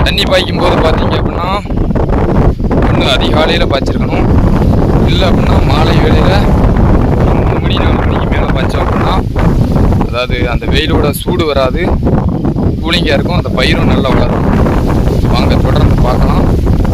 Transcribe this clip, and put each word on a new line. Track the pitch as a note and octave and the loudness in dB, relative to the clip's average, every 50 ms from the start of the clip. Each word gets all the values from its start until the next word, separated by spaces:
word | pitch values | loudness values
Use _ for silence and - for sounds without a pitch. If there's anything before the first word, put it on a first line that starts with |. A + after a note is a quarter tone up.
| - | 0
தண்ணி | - F3 F#3+ G3 F#3 | 0 0 -2 -2 0
பாய்க்கும் | F#3 F#3 F#3 - E3+ - E3+ | 0 0 0 -2 -2 -2 0
போது | F3 E3+ - - | 0 0 0 0
பாத்தீங்க | D#3+ D#3 - - - - - | 0 0 0 -2 -2 -2 -2
அப்படின்னா, | - - - - E3+ F#3 G3 G3+ G3+ - - - - - - - - - - - - - - - - - - - - - - - - | -2 -4 -4 -4 -4 -4 -4 -4 -6 -6 -4 -4 -2 -2 -2 -2 0 0 0 0 0 0 0 2 2 2 0 0 -2 -2 0 0 0
ஒண்ணு | - - - - D3 C3 | 0 0 0 0 0 0
அதிகாலையில | A#2+ - - A#2+ D3+ D#3 D#3+ E3+ E3+ E3+ - - | 0 0 0 0 0 0 0 0 0 0 0 -2
பாய்ச்சிருக்கணும், | C3+ - - - - - - - E3 D#3+ - - - - - - - - - - - - - - A#3 - - | -2 -2 -2 -2 -2 -2 -2 -2 0 0 2 2 2 2 2 2 2 2 2 2 2 2 2 2 2 2 2
இல்ல | - - F#3 F#3 | 2 2 2 2
அப்படின்னா | G#3 G#3 - - - - - - - | 2 2 2 2 2 2 2 2 2
மாலை | F#3 - F3 E3+ - - | 2 2 2 2 2 2
வேளையில | - - - - F3+ F#3+ G3+ G3+ - - - - - - - - - - - - - - - | 2 2 4 4 2 2 2 2 2 2 2 2 2 2 2 2 2 2 2 2 0 0 0
ஒரு | - - - - | 0 0 0 0
மூணு | - - - - - | 0 0 -2 -2 -2
மணி, | - - - - | -2 0 0 0
நாலு | - - - - | 0 0 0 0
மணிக்கு | - - - - - - | -2 -2 -2 -2 -2 -2
மேல | - - D#3 - | -2 0 0 -2
பாய்ச்சோம் | - C#3+ - - - - | -2 -2 -2 -2 -2 -2
அப்படின்னா, | - - - - - B2+ - - - - - - - - - - - - - - - - - - - | -2 -2 -2 0 0 0 -2 -2 -2 -2 0 0 2 2 2 0 0 2 2 2 2 2 0 0 -2
அதாவது | A#2 A#2+ B2+ B2 B2+ B2 B2 A#2+ A#2 | -2 -4 -2 -2 -2 -2 -2 -2 -2
அந்த | A2+ A#2 A2 - | -4 -2 -2 0
வெயிலோட | C#3+ D#3 D#3+ D#3+ - D3 D3 D3 - - | 0 0 0 0 0 0 0 -2 -4 -4
சூடு | F3+ F3+ F3+ E3+ D3+ C#3 | -4 -2 -2 -2 0 0
வராது, | C3+ C3 B2+ B2+ E3 F3 F#3+ - - - - - - - - - - - - - - - - - - - | 0 0 0 -2 -2 -2 -2 -2 0 0 0 0 0 -2 -2 -4 -2 -4 -4 -4 -2 -2 -2 -2 -4 -4
கூலிங்கா | D#3+ E3+ F3 E3 D#3 C#3+ | -2 -2 -2 0 0 0
இருக்கும், | C#3 - - - - | -2 -2 -2 -2 -2
அந்த | - C3 - | -2 -2 -4
பயிரும் | - B2+ D3 D3 C#3+ C#3 C3+ B2+ | -2 0 0 0 0 2 0 0
நல்லா | C3 C3+ C3 C3 | 0 0 0 0
வளரும். | - - - - - - - - - - - - - - - - - - - - - - - - | 0 0 0 0 -2 0 0 0 0 0 0 0 0 0 0 0 0 0 0 0 0 0 0 0
வாங்க | - - - - - - | 0 0 0 0 0 0
தொடர்ந்து | - - - C3 - - - - | 0 0 0 2 0 2 2 2
பார்க்கலாம். | B2 B2+ B2 - - - - - - - - - - - - - - | 0 2 0 0 2 2 0 0 0 0 0 0 0 0 0 0 0